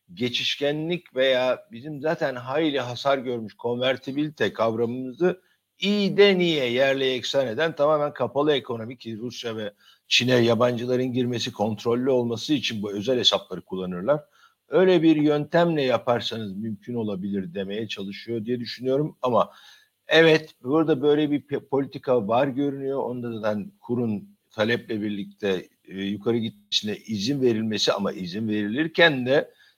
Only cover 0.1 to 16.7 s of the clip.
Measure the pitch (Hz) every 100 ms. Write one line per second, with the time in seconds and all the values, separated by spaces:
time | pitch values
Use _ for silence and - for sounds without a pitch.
0.1 | 87 123 123 131 - 143 151 160 175 -
1.1 | 127 135 127 127 117 - 117 151 143 156
2.1 | 165 143 123 127 147 160 135 123 113 139
3.1 | 139 123 120 107 - 120 123 131 127 139
4.1 | 139 151 - 101 104 113 110 117 127 131
5.1 | 123 180 - _ _ _ - 190 208 196
6.1 | 156 202 185 170 151 123 123 135 135 131
7.1 | 127 - 139 123 113 165 156 147 151 147
8.1 | - 123 139 151 135 127 117 113 131 113
9.1 | 110 120 - 120 110 104 - _ _ -
10.1 | - 123 123 117 113 123 117 120 127 127
11.1 | 123 123 117 127 - 110 104 120 123 131
12.1 | 127 120 110 - 139 - 110 104 104 107
13.1 | 123 98 98 - 87 - 92 90 87 110
14.1 | 151 - _ _ _ - 165 185 175 160
15.1 | 151 147 147 147 170 175 151 131 117 127
16.1 | 120 - 113 104 95 113